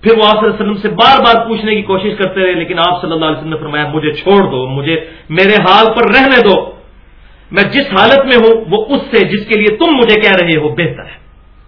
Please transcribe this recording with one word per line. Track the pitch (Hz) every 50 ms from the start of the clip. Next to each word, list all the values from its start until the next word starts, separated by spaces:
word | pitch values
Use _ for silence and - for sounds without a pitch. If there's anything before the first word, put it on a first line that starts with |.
پھر | - 214 226 220
وہ | 214
آپ | 208 214 214
صلی | 214 208
اللہ | 196
علیہ | - 202 202
وسلم | 208
سے | 196 - 202
بار | 170 175 233 262 269 269
بار | 269 233 226 226 226 226
پوچھنے | 226 196 202 214 214
کی | 214 196
کوشش | 190 190 190 190 214 196 202
کرتے | 196 185 185 190
رہے، | 185 185 180
لیکن | 165 165 156 180 170
آپ | 165 180 180 175 -
صلی | 165 165
اللہ | 160 160
علیہ | 156 151
وسلم | - 151 160
نے | 156
فرمایا، | 151 151 151 147 151 147 143
"مجھے | 147 156 147 151 147
چھوڑ | - - 175 196 202 185 160
دو، | 135 127 131
مجھے | 131 135 143 139 156 165 160 - - - - - -
میرے | 156 170 190 196 214
حال | 202 165 180 190 208 220
پر | 220 220 240 226 196 208
رہنے | 262 269 277 262 240
دو، | 214 202 185 120 - - - - - - _ - _ _ - - - - - _ - -
میں | 165 190 202
جس | - - 285 277 - 196 190
حالت | 208 226 269 277
میں | 269 254 254
ہوں | 240 220 226 226 220 - 156
وہ | 180 220 220
اس | - 277 262 - - -
سے | 226 190
جس | - 185 202 -
کے | - 220 208
لیے | 214 214 214
تم | - 339 339 311
مجھے | 254 233 220 214 214
کہہ | 214 202 190 180 175
رہے | 170 160 156
ہو | 147 147
بہتر | 127 - 170 156 - - -
ہے۔" | - - - - - - - - - - - -